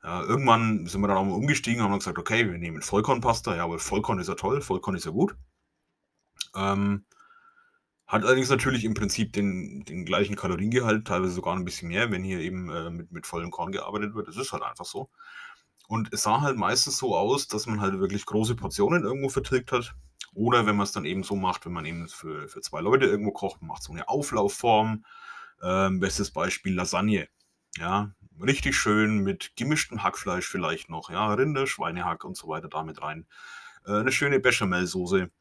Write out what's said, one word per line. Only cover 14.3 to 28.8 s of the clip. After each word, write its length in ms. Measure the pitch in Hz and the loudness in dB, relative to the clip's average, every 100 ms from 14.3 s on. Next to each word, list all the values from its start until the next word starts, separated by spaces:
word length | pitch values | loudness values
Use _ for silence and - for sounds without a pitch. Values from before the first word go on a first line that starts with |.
| 92 | -8
ist 160 | 101 | -6
halt 100 | - | -6
einfach 220 | 58 - - | -8 -10 -10
so. 240 | 80 80 _ - - - - _ _ _ | -10 -10 _ -20 -18 -18 -20 _ _ _
Und 260 | 110 107 | -2 -2
es 100 | 104 | -2
sah 180 | 107 117 | 2 2
halt 140 | 143 120 | 2 2
meistens 420 | 92 113 - - | 0 2 0 0
so 180 | 127 87 | 0 2
aus, 300 | 104 139 - | 4 2 0
dass 180 | 107 120 | -4 -2
man 160 | 107 | 0
halt 180 | 98 95 | 0 0
wirklich 260 | 95 101 - | 0 -2 0
große 300 | 107 110 117 | 0 0 0
Portionen 480 | - - 202 175 | -4 2 4 4
irgendwo 240 | 101 135 135 | 2 -2 0
vertilgt 420 | 139 - 127 120 | -2 0 -2 2
hat. 240 | 127 117 - - _ - | -2 -2 -12 -20 _ -16
Oder 320 | - 113 120 107 | -2 4 4 6
wenn 100 | 104 | 2
man's 160 | 98 | 2
dann 120 | - | -2
eben 200 | 78 92 | -4 -4
so 120 | 92 101 | -2 0
macht, 300 | 92 87 - | 0 -2 -4
wenn 80 | |
man 120 | 87 80 | -6 -6
eben 220 | 85 82 | -8 -10
für, 400 | - 80 76 73 | -12 -10 -10 -10
für 140 | - | -12
zwei 180 | - 76 | -10 -4
Leute 240 | 90 135 135 | 2 6 6
irgendwo 260 | 104 104 | 4 0
kocht, 300 | - 95 - | -2 -6 -6
macht 220 | 80 73 | -14 -12
so 80 | - | -10
eine 160 | 80 - | -10 -4
Auflaufform. 960 | 127 - 113 101 - 120 107 110 110 - - - - - _ | -2 0 2 2 2 4 6 6 0 -6 -20 -18 -18 -20 _
Ähm, 380 | 90 92 95 95 | 0 2 4 2
bestes 320 | 95 - 98 | 0 0 -2
Beispiel 440 | - 87 - 95 90 | -2 -2 -2 -2 0
Lasagne. 520 | 90 90 104 101 73 _ _ _ _ - | 0 2 2 2 0 _ _ _ _ -8
Ja, 360 | 85 98 104 - - - | -2 0 -2 -10 -20 -4
richtig 360 | 104 139 143 | 0 0 2
schön 420 | - | 2